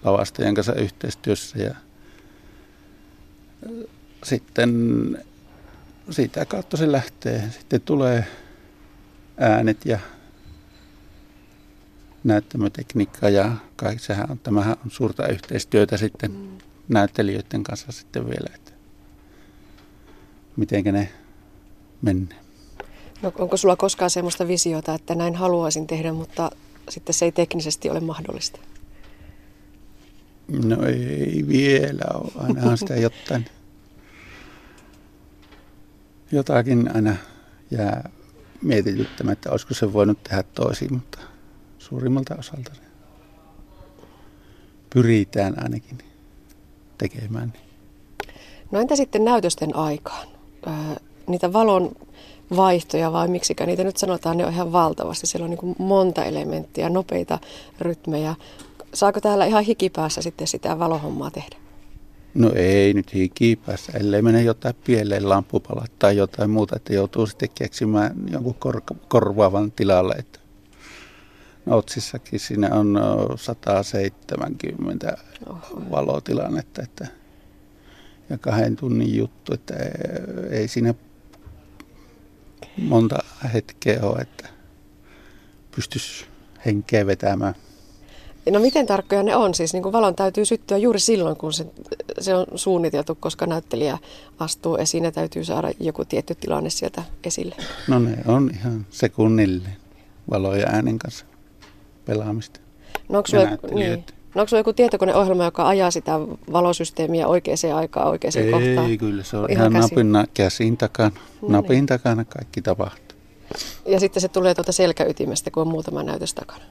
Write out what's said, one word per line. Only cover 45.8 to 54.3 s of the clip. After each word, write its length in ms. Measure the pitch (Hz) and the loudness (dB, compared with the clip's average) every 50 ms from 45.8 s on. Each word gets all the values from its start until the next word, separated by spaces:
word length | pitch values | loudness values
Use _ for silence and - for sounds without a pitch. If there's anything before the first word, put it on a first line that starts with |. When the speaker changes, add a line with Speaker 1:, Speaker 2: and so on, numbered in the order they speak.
| - - - 123 - - - - - - - - - - - - - - - _ _ - - - | -10 -12 -18 -18 -18 -20 -20 -20 -20 -20 -20 -20 -20 -20 -20 -20 -20 -20 -20 _ _ -20 -8 -6
Speaker 1:
tekemään. 540 | 110 98 - 117 113 104 113 113 117 117 113 - - - - - - - - - - - - - - - - - - - - - - - | -6 -6 -6 -8 -10 -8 -8 -8 -8 -10 -12 -14 -20 -20 -20 -20 -20 -20 -20 -20 -20 -20 -18 -18 -18 -18 -16 -20 -20 -20 -20 -20 -14 -4
Speaker 2:
No 100 | - 202 | -2 -2
entä 160 | 233 269 302 | 0 2 2
sitten 280 | 269 277 - - 240 214 | 0 0 0 2 2 4
näytösten 520 | 233 247 226 185 175 - - 160 156 143 | 4 4 4 2 0 -2 -2 -4 -4 -2
aikaan? 520 | - 156 156 147 147 - - - - - - - - - - - - - | -2 -2 -2 -4 -6 -8 -12 -14 -14 -14 -18 -20 -20 -20 -20 -20 -14 -10
Ö, 40 | 170 160 151 156 156 147 - - - - - - | -8 -6 -6 -6 -8 -8 -10 -12 -18 -20 -18 -6
niitä 260 | - 180 175 185 175 | -6 -4 0 0 2
valon 380 | 185 220 226 220 196 185 180 - - - - - - - - - - - - - 180 | 4 4 4 6 4 4 2 0 -4 -10 -20 -20 -20 -20 -20 -20 -20 -20 -10 -2 2
vaihtoja 560 | 180 190 190 180 175 - - - 160 165 160 | 4 6 6 6 4 0 -2 -2 0 0 0
vai 160 | 160 170 165 175 | 0 0 0 0
miksikä 380 | 180 175 - - - - - | 0 -2 -2 -4 -2 -2 -2
niitä 180 | 170 180 180 185 | -2 0 0 0
nyt 120 | 196 185 | -2 -2
sanotaan, 400 | - - 190 180 170 - 165 | -2 -2 -2 -2 -2 -2 -2